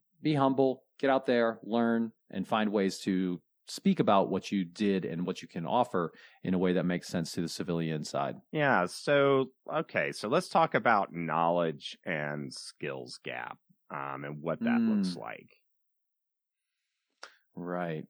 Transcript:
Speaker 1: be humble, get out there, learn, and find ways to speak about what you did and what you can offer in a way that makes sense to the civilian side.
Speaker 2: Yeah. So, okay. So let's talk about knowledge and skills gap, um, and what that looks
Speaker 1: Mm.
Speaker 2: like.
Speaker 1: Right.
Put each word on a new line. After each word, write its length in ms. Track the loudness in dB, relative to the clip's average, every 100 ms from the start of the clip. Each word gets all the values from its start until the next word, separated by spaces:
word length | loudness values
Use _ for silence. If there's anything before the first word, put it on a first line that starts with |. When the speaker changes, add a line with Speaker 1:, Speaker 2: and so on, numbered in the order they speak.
| _ _
Speaker 1:
be 100 | -2
humble, 500 | 2 2 4 2 0 _ _
get 140 | 2
out 160 | 2 2
there, 320 | 2 2 0
learn, 480 | -2 2 2 2 0 -8 _
and 160 | -6 -2
find 240 | 0 2
ways 260 | 2 2 0
to 380 | 0 0 0 -4 _ _ -16
speak 300 | -2 2 4
about 300 | 6 4 4
what 200 | 0 -2
you 140 | -2
did 400 | -2 -2 0 0
and 220 | -2 -4 -4
what 140 | -6
you 60 | -8
can 180 | -8 -2
offer 480 | 0 0 0 -2 -6 -20 _
in 120 | -2
a 40 | 2
way 140 | 4
that 120 | 4 2
makes 240 | -2 -4
sense 240 | -4 -4
to 80 | -4
the 80 | -6
civilian 520 | -4 -4 -2 -2 -4 -4
side. 300 | -4 -4 -6 -6
Speaker 2:
Yeah. 320 | 0 4 4 2
So, 600 | -2 0 4 4 4 0 _ -8
okay. 420 | -6 -4 -2 -2
So 160 | -4 -2
let's 180 | -2 0
talk 260 | 2 2
about 400 | 2 4 2 2
knowledge 840 | -4 -2 2 2 2 0 -4 -12 -12 -6
and 460 | -4 -4 -6 -8
skills 680 | -12 -18 -10 -8 -8 -12 -14 -12
gap, 320 | -10 -10 -14 _ _ -12
um, 300 | -8 -8 -8
and 180 | -8 -8
what 200 | -6 -2
that 180 | 0 2
looks 300 | 2 2 -2
Speaker 1:
Mm. 80 | -4
Speaker 2:
like. 320 | -10 -12 -16 _ _ _ _ _ _ _ _ _ _ _ _ _ _ _ _ _ -20 _ _ -12
Speaker 1:
Right. 500 | -6 -4 -4 -6